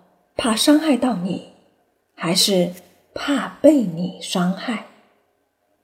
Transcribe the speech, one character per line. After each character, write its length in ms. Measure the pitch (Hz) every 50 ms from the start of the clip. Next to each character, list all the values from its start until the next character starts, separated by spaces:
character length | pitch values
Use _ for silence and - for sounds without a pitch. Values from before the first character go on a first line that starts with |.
| _ _ _ _ _ _ -
怕 200 | - - 240 240
伤 220 | 214 - 302 294 302
害 180 | 311 320 262
到 200 | 240 247 254 220
你， 380 | 175 175 196 175 - - - - _ _ _ _ _ _ _ _ _ _ _ _
还 220 | - - 165 180
是 380 | 208 - 208 196 180 175 175 180 - - _ _ _ _ _ -
怕 420 | - - - 285 247 190 - - -
被 220 | - 285 311 277
你 400 | 220 175 160 165 180 185 - -
伤 320 | - - - 190 180 180 190
害？ 320 | - - - 226 208 - - - _ _ _ _ _ _ _ _ _ _ _ _ _ _ _ _ _